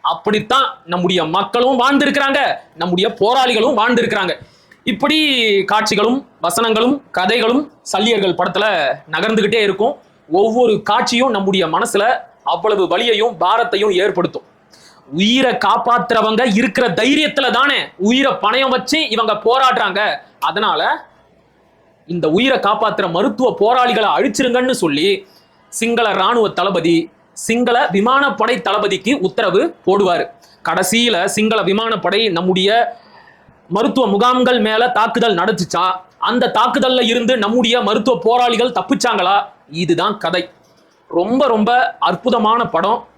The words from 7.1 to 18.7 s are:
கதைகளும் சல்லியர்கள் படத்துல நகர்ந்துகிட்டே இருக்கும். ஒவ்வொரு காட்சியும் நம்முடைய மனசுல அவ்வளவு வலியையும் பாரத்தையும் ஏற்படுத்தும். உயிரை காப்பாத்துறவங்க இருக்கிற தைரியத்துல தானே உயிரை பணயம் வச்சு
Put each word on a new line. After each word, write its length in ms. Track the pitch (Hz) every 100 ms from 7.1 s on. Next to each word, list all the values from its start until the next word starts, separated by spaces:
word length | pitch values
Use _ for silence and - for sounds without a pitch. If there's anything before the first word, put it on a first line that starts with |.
கதைகளும் 600 | - 190 233 226 262 302 _ - 196
சல்லியர்கள் 380 | 220 220 190 175
படத்துல 580 | 185 180 214 185 139 - -
நகர்ந்துகிட்டே 440 | 160 208 220 202 226
இருக்கும். 420 | 202 185 233 294 _ _ _
ஒவ்வொரு 500 | 165 220 226 240 208
காட்சியும் 480 | - 220 - 240 262
நம்முடைய 380 | 208 190 190 160
மனசுல 500 | 175 226 202 214 254 - _
அவ்வளவு 440 | - 170 214 202 180
வலியையும் 480 | 180 240 214 226 185
பாரத்தையும் 520 | 175 220 233 196 208
ஏற்படுத்தும். 520 | 180 202 175 175 - - _ _ - - - -
உயிரை 420 | 147 202 254 254
காப்பாத்துறவங்க 1000 | 220 196 226 240 240 - 226 214 220 254
இருக்கிற 340 | 196 247 - 247
தைரியத்துல 640 | 170 240 302 302 285 262
தானே 240 | 226 277 247 151 -
உயிரை 340 | 196 254 277
பணயம் 380 | - 208 247
வச்சு 400 | 269